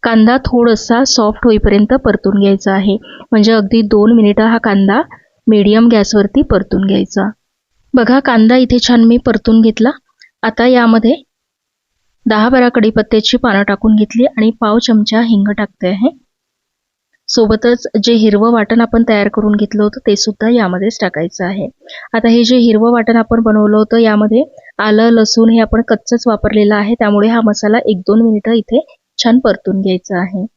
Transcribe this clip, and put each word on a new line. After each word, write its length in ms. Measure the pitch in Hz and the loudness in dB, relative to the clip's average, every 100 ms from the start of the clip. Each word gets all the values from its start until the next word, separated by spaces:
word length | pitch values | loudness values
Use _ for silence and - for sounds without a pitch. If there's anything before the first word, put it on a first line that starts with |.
कांदा 340 | 233 226 220 262 | 0 2 2 0
थोडासा 640 | - 247 233 220 - 233 | -2 0 0 0 -2 -2
सॉफ्ट 400 | 262 - 208 214 | 0 0 -2 0
होईपर्यंत 480 | 240 214 214 202 214 262 | 0 2 2 2 2 0
परतून 360 | 233 202 190 202 | -2 -2 -2 0
घ्यायचा 320 | 202 196 196 | 0 0 -2
आहे, 240 | 190 196 196 - - - | -2 -2 -4 -8 -20 -2
म्हणजे 220 | 220 214 | 0 2
अगदी 300 | 226 196 226 | 0 0 -2
दोन 300 | 208 214 214 233 | 2 2 4 4
मिनिटं 300 | 208 208 220 | 2 2 0
हा 120 | 226 | 0
कांदा 440 | 226 196 196 220 339 - _ _ - | 0 0 0 0 -4 -12 _ _ 0
मीडियम 420 | 214 202 214 233 | 2 2 4 4
गॅसवरती 540 | 226 196 214 202 269 | 2 0 0 0 -2
परतून 440 | 294 202 196 - 196 | 0 -2 -2 -4 -2
घ्यायचा. 420 | 202 196 202 196 - _ _ _ _ _ | -2 -4 -4 -6 -8 _ _ _ _ _
बघा, 240 | 254 233 262 | -2 0 0
कांदा 360 | 269 233 220 254 | 0 2 2 2
इथे 220 | 254 247 - | 2 0 2
छान 160 | 240 | 2
मी 120 | 226 240 | 4 2
परतून 440 | - 220 - 220 | 0 -2 0 2
घेतला. 300 | 220 214 226 - _ _ _ _ | 2 2 -2 -2 _ _ _ _
आता 240 | 226 220 247 | -6 -2 0
यामध्ये 480 | 254 233 226 226 302 _ _ _ _ _ _ _ _ _ _ - | 2 2 2 0 -2 _ _ _ _ _ _ _ _ _ _ -4
दहा 220 | 214 226 | 0 0
बारा 200 | 262 247 | 2 0
कढीपत्त्याची 680 | 240 214 220 214 214 - 247 | 0 0 -2 -2 -2 0 -2
पानं 260 | 247 196 | 0 -2
टाकून 320 | 202 202 220 214 | -2 -2 0 0
घेतली 280 | 208 226 262 | 0 0 -2
आणि 240 | - 220 220 | 0 -2 -2
पाव 180 | 220 220 | -2 -2
चमचा 420 | - 220 214 220 | 0 0 0 -2
हिंग 320 | 233 214 202 208 | 0 0 0 -4
टाकते 320 | 202 _ 180 | -8 _ -6
आहे. 220 | 190 254 - _ _ _ _ _ _ _ _ _ _ - | -2 -4 -6 _ _ _ _ _ _ _ _ _ _ -6
सोबतच 580 | - 214 220 240 240 - 220 | -2 0 0 -2 -2 -4 -4
जे 80 | 208 | 0
हिरवं 400 | 233 214 202 226 | 2 2 2 0
वाटण 280 | 233 214 226 | 0 0 -2
आपण 220 | 233 233 226 | 0 0 0
तयार 200 | 208 202 | 0 -2
करून 260 | 214 214 208 | -4 -2 -2
घेतलं 260 | 208 208 | -2 -2
होतं, 180 | 208 - - | -4 -2 -2
ते 80 | 208 | -2
सुद्धा 320 | - 202 220 | -4 -4 -2
यामध्येच 480 | 240 190 180 202 - | 0 -2 -2 -4 -4
टाकायचं 440 | 190 151 175 - | -8 -6 -8 -6
आहे. 240 | 180 196 254 _ - - - | -8 -8 -10 _ -20 -20 -8
आता 160 | 226 233 | -2 2
हे 140 | 233 | 2
जे 120 | 233 254 | 2 2
हिरवं 360 | 233 214 226 | 2 2 2
वाटण 240 | 240 226 226 | 0 0 0
आपण 260 | 226 226 | 0 -2
बनवलं 340 | 220 214 208 214 | 0 0 2 0
होतं, 220 | 214 233 | 0 0
यामध्ये 440 | 226 208 214 220 311 - - - | 2 0 0 0 -2 -10 -20 -6
आलं, 320 | 214 214 233 | 0 2 2
लसूण 400 | 226 220 - 226 | 2 2 2 2
हे 100 | 226 | 2
आपण 220 | 220 220 240 | 0 -2 -2
कच्चंच 360 | 226 - 240 240 | -4 -2 -4 -2
वापरलेलं 480 | 208 208 214 208 | -2 -2 0 0
आहे, 200 | 208 208 | 0 -2
त्यामुळे 340 | 233 214 208 214 | -2 0 0 0
हा 120 | 233 | 0
मसाला 380 | 220 208 208 226 - | 0 -2 -2 0 0
एक 140 | 190 | -4
दोन 220 | 185 214 | 0 0
मिनिटं 300 | 233 214 220 | 0 -2 -2
इथे 320 | 226 - 247 - _ _ - | -4 -2 -4 -4 _ _ -6
छान 200 | 233 240 | 0 2
परतून 420 | 220 190 - 190 | 0 -4 -4 -4
घ्यायचा 380 | 190 185 - 185 | -2 -4 -6 -6
आहे. 260 | 185 190 208 | -6 -8 -10